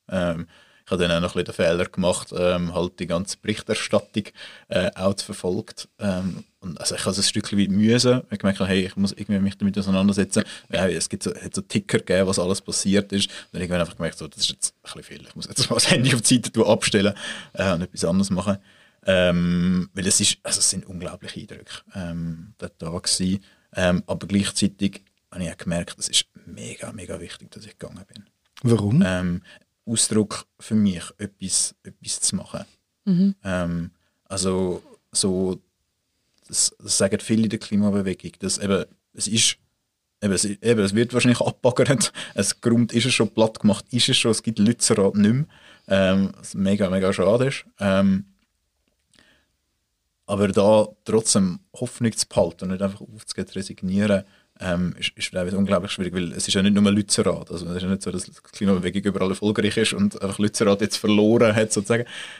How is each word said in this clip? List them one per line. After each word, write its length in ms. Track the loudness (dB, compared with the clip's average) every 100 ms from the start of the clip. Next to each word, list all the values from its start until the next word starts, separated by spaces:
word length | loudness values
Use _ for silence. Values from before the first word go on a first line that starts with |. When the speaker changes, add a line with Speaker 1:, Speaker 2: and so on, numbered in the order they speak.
| -8
Speaker 1:
Ähm, 380 | -4 -2 -4 -8 _ _ _ -6
ich 60 |
habe 120 | 0
dann 80 | 0
auch 100 | 0
noch 140 | 0 -2
ein 80 | -4
bisschen 100 | 0
den 100 | 0
Fehler 200 | 2 -2
gemacht, 480 | 0 0 0 -4 -2
ähm, 380 | 0 0 -2
halt 260 | -2 -4 -6
die 60 | -6
ganze 300 | -4 -4 -8
Berichterstattung, 840 | -6 -6 -4 -4 0 -2 -2 -6 -6 -8 -20 -20 -4
äh, 200 | -2 0 0
auch 180 | -2
zu 120 | -2 -6
verfolgt. 600 | -6 -4 -4 -6 -14 -18 -6
Ähm, 440 | -4 -2 -4 -6 -12 _
und 220 | -14 -8
also 140 | -6 -4
ich 60 |
habe 100 | -2
es 60 | 0
ein 40 |
Stückchen 340 | 0 -2 -2 2
weit 100 | 2
müssen. 540 | 4 4 4 4 2 0
Ich 80 | -2
gemerkt, 200 | 0 0
hey, 220 | 2 0 0
ich 80 | -2
muss 140 | -2
irgendwie 260 | -2 -2 0
mich 160 | 0 0
damit 200 | -2 0
auseinandersetzen. 680 | 0 2 4 2 0 0 -2 -6 -6
Ja, 180 | -2 0
es 180 | -2 -4
gibt 160 | -6
so, 100 | -6
hat 200 | -6 -8 -8
so 60 |
Ticker 380 | -4 -4 -2 -2
gegeben, 280 | 2 2 2
was 120 | 0
alles 200 | 0 -2
passiert 500 | -4 -4 2 2 2
ist. 140 | -2 -4
Und 60 | -6 -14
dann 80 | -8
irgendwann 200 | -2 -2
einfach 140 | -2 -4
gemerkt, 220 | -8 -8
so, 100 | -14
das 120 | -6
ist 80 | -4
jetzt 240 | -4 -8 -8
ein 60 |
bisschen 220 | -18 -18
viel. 180 | -16 -20 -18
Ich 80 | -14
muss 120 | -10
jetzt 220 | -4 -2
mal 60 | 0
das 140 | 2
Handy 220 | 4 4
auf 80 | 2
die 140 | 4 2
Seite 160 | 2
tun, 140 | 2 4
abstellen, 480 | 4 2 2 2 0 -8 -12 -10
äh, 180 | -4 0
und 120 | 0
etwas 200 | -4 -4
anderes 280 | 0 2 2
machen. 260 | 0 -2 -4 _ _ _ _ 0
Ähm, 840 | 4 4 4 2 2 2 0 -2
weil 120 | -4 0
es 120 | 0
ist, 200 | 0 -2
also 160 | -4 -2
es 100 | -2
sind 160 | -2 -8
unglaubliche 540 | -10 -10 -12 -12 -12
Eindrücke, 320 | -14 -16 -18 -20 -14 -10
ähm, 580 | -8 -6 -6 -8 -14 -14
dort 160 | -14 -12
da 100 | -8
gewesen. 500 | -6 -2 -2 0 -2 -6 _ _
Ähm, 300 | -2 2 2 0
aber 200 | -6 -2
gleichzeitig 760 | 0 0 0 -2 0 -4 -4 _ _ _
habe 120 | -10
ich 80 | -8
auch 60 | -8
gemerkt, 380 | -6 -4 -6 -10
es 100 | -4
ist 160 | -2 -4 -8 -18
mega, 460 | -16 -14 -12 -14
mega 280 | -12 -12 -12
wichtig, 280 | -12 -16 -20
dass 140 | -20 -20
ich 120 | -18
gegangen 260 | -16 -16 -20
bin. 120 | -20 -20 _ _ -4
Speaker 2:
Warum? 380 | 2 2 4 4 2
Speaker 1:
Ähm, 360 | 0 -2 -4 -8 -20 _ _ -6
Ausdruck 600 | -2 0 0 0 -4 -14 _
für 160 | -2 2
mich, 260 | 2 0 -8 -12
etwas, 560 | -14 -10 -4 -2 -2 -6
etwas 360 | -20 -16 -10 -6
zu 160 | -4 -4
machen. 300 | -6 -12 -14 _ _ _ 0
Speaker 3:
Mhm. 300 | 2 2 0
Speaker 1:
Ähm, 480 | -4 -2 -2 -4 -6 -12 _ _ -10
also 580 | -4 -2 0 -2 -4 -10 -20 _
so, 460 | -2 0 0 -2 -4 _ _ _ _ _ _ _ _ -8
das, 260 | -2 -2 -4
das 140 | -4 0
sagen 220 | 2 0
viele 220 | 0 2
in 60 | 2
der 100 | -2
Klimabewegung, 720 | -2 0 2 2 0 -4 -8 -8
dass 180 | -4 -2
eben, 260 | 0 0 -2 _ _
es 140 | -8 -2
ist, 280 | 2 0 0 _ _ _ _ _ _
eben, 120 | 0
es, 100 | 0 -2
eben, 340 | -2 2 2
es 120 | 2
wird 200 | 2 0
wahrscheinlich 280 | 2 2 2
abbaggert, 680 | 0 0 2 4 2 2 0 -6 -6 -2
es 240 | -2 -2
Grund 320 | 2 4 2
ist 140 | 2 2
es 80 |
schon, 160 | 2 2
platt 260 | 2 0 2
gemacht 240 | 2 2 -2
ist 180 | 0 2
es 80 | 2
schon, 140 | 2
es 120 | 0
gibt 160 | 0 2
Lützerath 560 | 2 2 2 4 4 4
nicht 180 | 4
mehr, 120 | 4 -2 -10 -20 -16 0
ähm, 440 | 2 4 2 0 -4
was 160 | -10
mega, 360 | -2 0 2 0
mega 220 | 2 0
schade 340 | 2 4 4 2
ist. 160 | -4 -10 -4
Ähm, 460 | 0 4 4 2 -2 _ _ _ _ _ _ _ _ _ _ _ _ _ _ _ _ _ _ _ -4
aber 220 | 0 2
da 380 | 4 6 6 4 -2 -2
trotzdem 540 | 0 2 2 2 0 _
Hoffnung 380 | -10 -10 -2 -2 -2
zu 120 | -2
behalten 380 | 0 0 -2 -6
und 60 |
nicht 100 | -4
einfach 180 | -4 -6
aufzugeben, 460 | -16 -18 -12 -10 -8
zu 80 | -8
resignieren, 680 | -10 -8 -2 0 2 2 -2 _ _ -10
ähm, 340 | -4 -2 -2 -4
ist, 120 | -8 -8
ist 160 | -8
teilweise 260 | -4 -2 0
unglaublich 340 | 2 0 0
schwierig, 220 | -4 -4
weil 180 | -4 -4
es 140 | -4 -2
ist 60 |
ja 80 | 2
nicht 120 | 4
nur 180 | 4 4
Lützerath, 580 | 4 2 0 0 -2 -6
also 140 | -10 -8
es 80 | -6
ist 40 |
ja 60 | -2
nicht 120 | -4
so, 100 | -4
dass 120 | -8 -8
die 60 | -16 _
Klimabewegung 520 | -4 0 2 0 -2
überall 260 | -2 0 -2
erfolgreich 480 | 0 0 2 0 2
ist 160 | 0
und 280 | 2 0 0
einfach 180 | -4 -2
Lützerath 420 | -2 2 2 2
jetzt 160 | 0 -2
verloren 580 | 2 4 6 6 4 4
hat, 160 | 0
sozusagen. 340 | 0 0 -2 -2 -12 -16